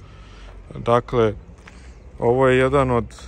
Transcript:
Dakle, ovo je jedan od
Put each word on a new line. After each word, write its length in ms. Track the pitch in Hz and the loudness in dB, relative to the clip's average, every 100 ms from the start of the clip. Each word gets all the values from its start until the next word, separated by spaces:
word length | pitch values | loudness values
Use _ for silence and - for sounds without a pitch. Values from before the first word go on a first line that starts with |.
| - - - - - - - 135 | -20 -20 -20 -20 -20 -20 -18 -8
Dakle, 560 | 120 120 - 123 110 104 - - - - - - - - | 0 0 0 0 0 -2 -12 -20 -20 -20 -20 -20 -20 -4
ovo 280 | 120 127 131 | -2 2 4
je 100 | 127 | 4
jedan 340 | 131 143 131 | 2 2 0
od 140 | 120 107 - | 0 -4 -10